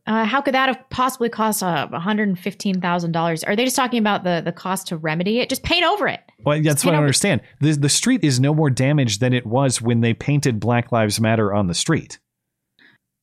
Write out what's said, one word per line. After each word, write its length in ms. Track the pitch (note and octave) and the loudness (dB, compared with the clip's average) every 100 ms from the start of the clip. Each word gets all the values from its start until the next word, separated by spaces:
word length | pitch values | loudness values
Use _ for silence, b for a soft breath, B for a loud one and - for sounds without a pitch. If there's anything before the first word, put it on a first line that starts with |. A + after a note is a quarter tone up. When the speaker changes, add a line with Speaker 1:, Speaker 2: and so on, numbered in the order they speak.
Speaker 1:
Uh, 200 | - A3 | -4 -2
how 160 | A3 C4+ | 0 0
could 140 | C#4 | 0
that 120 | C4 C4 | 0 0
have 220 | A#3 - | -2 -6
possibly 380 | - B3+ - A#3 | -2 -2 0 -4
cost, 340 | A3+ A3 G#3 | 0 -2 0
uh, 260 | F#3 D#3 A#2 | -2 -2 -2
a 80 | B2+ | -4
hundred 280 | F#3 G#3 G#3 | -2 -2 0
and 100 | F3+ | -2
fifteen 420 | G3+ - G3+ F#3 | -6 -6 -4 -2
thousand 320 | F3+ F3+ E3+ | -2 -2 -2
dollars? 320 | E3 E3+ D#3+ | 0 0 -2
Are 100 | - G#3 | -2 0
they 80 | |
just 120 | B3+ C#4 | 0 0
talking 220 | B3+ A#3+ | 0 0
about 240 | G#3 G3+ | 0 0
the, 180 | F3+ E3+ | -2 -2
the 80 | E3+ | -4
cost 360 | E3+ F#3 F#3 - | -6 -6 -6 -6
to 80 | E3 | -6
remedy 420 | D#3 D#3+ F3+ A3+ | -2 -2 0 0
it? 100 | A#3+ | -2
Just 140 | B3+ | -4
paint 220 | - E4+ | -2 0
over 220 | E4 G4+ A#3 | 2 0 -2
it. 120 | - _ _ | -4 _ _
Speaker 2:
Well, 120 | C#3+ D3+ | -2 0
that's 80 | |
Speaker 1:
Just 200 | D#3 C#3+ | 2 2
Speaker 2:
what 60 | F3+ | 2
Speaker 1:
paint 40 | |
Speaker 2:
I 40 | D3+ | 2
Speaker 1:
over 60 | C#3+ | 2
Speaker 2:
understand. 340 | B2+ G3+ B2+ B B | 2 2 0 B B
The, 120 | D3 | 0
the 160 | D3 C#3+ | 2 0
street 360 | - A#3 B3+ | 0 2 2
is 160 | D3+ B2 | 2 2
no 120 | C#3+ | 2
more 160 | D#3 D3+ | 2 2
damaged 520 | B2+ C3 D3+ A#2+ G2+ | 2 2 2 2 0
than 120 | B2+ | 0
it 140 | B2 G#2+ | 0 0
was 340 | A#2+ C#3 - | 0 2 0
when 200 | A2+ A#2 | 0 2
they 120 | A#2 | 2
painted 460 | A2+ - C#3+ C#3 A2 | 0 0 0 0 -2
Black 300 | G#2+ A#2+ A2+ | 0 0 0
Lives 280 | A#2 G#2+ G2+ | 0 0 2
Matter 340 | A2 A2+ G#2 | 2 2 2
on 120 | G2+ F#2+ | 0 0
the 60 | |
street. 440 | E2+ - C#3+ - - _ _ _ _ _ _ b b _ _ | -2 0 -2 -2 -18 _ _ _ _ _ _ b b _ _